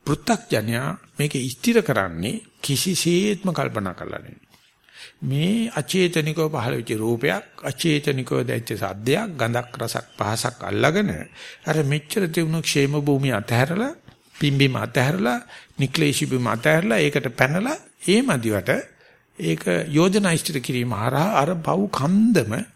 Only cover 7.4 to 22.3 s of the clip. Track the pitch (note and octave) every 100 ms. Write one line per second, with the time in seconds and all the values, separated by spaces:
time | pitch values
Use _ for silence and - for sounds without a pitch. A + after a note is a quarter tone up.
7.4 | - - - - E3+ D3 C#3+ C3 B2+ C3+
8.4 | B2 A#2+ A#2 G#2+ F#2+ F#2+ A2 D3+ A3+ D#3
9.4 | A#2 A#2 A#2+ - A#2 - - - G2+ A2+
10.4 | - - F#2 G2+ C3 E3+ G3+ E2 - -
11.4 | - - - D#3 C#3 D3+ - - F3+ E3
12.4 | E3 E3 D#3 D3 C#3 D3 C#3+ C#3 C#3 A2+
13.4 | G2+ A#2 C3+ F3 C4 E4+ - - _ -
14.4 | D3+ C#3 C#3 B2 G#2+ - B2+ F3+ F#3+ B2
15.4 | - - - - C3+ C3+ D3+ C3 C#3+ B2+
16.4 | A#2+ A#2 D3+ D#3 G3 A3 D3 C#3+ B2+ -
17.4 | C3 E3 A#3 D#4 - _ - G3+ C4 D3+
18.4 | A2+ G#2 F#2 G3+ - _ _ _ _ _
19.4 | E3 D#3+ - F3 D#3 D3 F3+ G3+ G3+ E3
20.4 | - D3 A#2+ B2+ B2 G#2+ A2+ C3+ F3+ F3+
21.4 | D3 F3+ D#3+ E3 G3+ - C#3+ G3 A3+